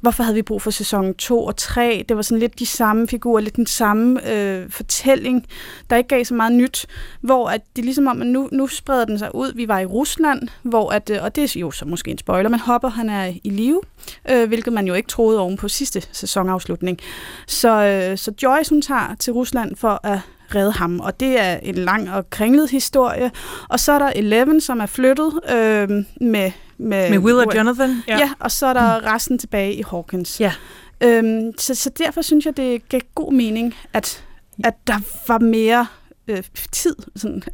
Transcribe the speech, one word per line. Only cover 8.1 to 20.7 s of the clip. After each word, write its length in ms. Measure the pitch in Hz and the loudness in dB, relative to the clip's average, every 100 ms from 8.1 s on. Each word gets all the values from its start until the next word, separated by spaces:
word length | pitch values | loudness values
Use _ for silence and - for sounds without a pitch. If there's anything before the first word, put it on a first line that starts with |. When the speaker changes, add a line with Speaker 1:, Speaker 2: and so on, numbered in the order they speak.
| 247 | 2
Speaker 1:
at 60 | 240 | 0
nu, 220 | 247 269 | 0 0
nu 160 | 269 269 | 0 -2
spreder 380 | - - 269 226 | -4 -2 0 0
den 140 | 208 | -2
sig 160 | 208 - | -4 -4
ud. 160 | 262 233 | -6 -4
Vi 120 | 226 | -2
var 120 | 202 | -2
i 60 | 190 | 0
Rusland, 560 | 202 294 - 311 269 240 - | -2 -2 0 0 0 -4 -10
hvor 260 | 247 226 208 | 0 0 2
at, 180 | 208 208 | -2 -2
øh, 80 | 208 | -4
og 120 | 185 - | -4 -2
det 200 | 285 - | -2 -2
er 40 | |
jo 120 | 170 | -8
så 140 | - 143 | -8 -8
måske 260 | 170 - | -8 -6
en 60 | - | -8
spoiler, 320 | - 180 208 | -2 0 2
men 100 | 233 | 0
Hopper, 300 | 240 240 254 | 0 0 0
han 200 | 226 220 | -4 -4
er 160 | 208 185 175 | -4 -6 -6
i 60 | 208 | -6
live, 320 | 196 233 330 403 _ - - - | -2 0 0 -2 _ -20 -16 0
øh, 180 | 254 226 | 2 2
hvilket 260 | 226 226 | 0 -2
man 140 | 226 196 | -2 0
jo 60 | |
ikke 140 | 180 226 | -2 -4
troede 320 | - 226 220 | 0 2 2
oven 180 | 180 190 | 0 -4
på 100 | 202 | -6
sidste 340 | - 277 196 - | -4 -4 -6 -8
sæsonafslutning. 880 | - 196 202 185 185 - 170 180 175 - - - - - | -12 -6 -2 0 -2 -4 -6 -4 -6 -10 -16 -16 -18 -8
Så, 220 | - 240 220 | 0 4 4
øh, 340 | 208 196 185 190 | 4 2 0 -4
så 140 | - 208 | -8 -2
Joyce, 260 | 262 277 311 | 2 2 4
hun 120 | 302 | 2
tager 340 | 285 269 190 214 | 2 -2 -2 -4
til 140 | - | -4
Rusland 420 | 240 254 254 202 196 | -2 -2 -2 -4 -2
for 240 | 226 202 | 0 0
at 160 | 208 202 - - _ 208 | 0 -4 -4 -20 _ 0
redde 160 | 196 | 2